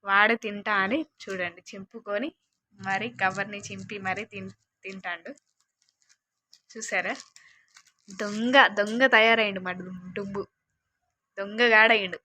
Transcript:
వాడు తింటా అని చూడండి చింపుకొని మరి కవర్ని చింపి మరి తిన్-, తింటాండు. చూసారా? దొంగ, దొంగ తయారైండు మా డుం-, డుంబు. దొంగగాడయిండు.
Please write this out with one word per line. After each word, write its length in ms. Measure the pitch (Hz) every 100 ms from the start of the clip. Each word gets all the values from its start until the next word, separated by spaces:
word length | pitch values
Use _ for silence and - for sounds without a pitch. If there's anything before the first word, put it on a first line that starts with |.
వాడు 300 | 202 196 208
తింటా 400 | 233 214 208 208 202
అని 200 | 190 277 302 _
చూడండి 440 | - 190 175 170
చింపుకొని 640 | - 202 190 233 214 202 285 _ _ _ _ _
మరి 300 | 190 190 226
కవర్ని 460 | - 190 190 202 208
చింపి 360 | 202 196 190 208
మరి 260 | 190 185
తిన్-, 280 | 220 202 190 - _ _
తింటాండు. 500 | 185 196 180 170 175 285 _ _ _ _ _ _ _ _ _ _ _ _ _
చూసారా? 460 | 226 220 196 180 269 - _ _ _ _ _ _ _ _
దొంగ, 480 | 196 208 208 240 269 233
దొంగ 340 | 208 208 233 262
తయారైండు 540 | 240 226 226 214 190
మా 120 | 185
డుం-, 320 | 180 185 185 185
డుంబు. 300 | 196 202 202 - _ _ _ _ _ _ _ _ -
దొంగగాడయిండు. 800 | 196 214 240 220 226 226 190 175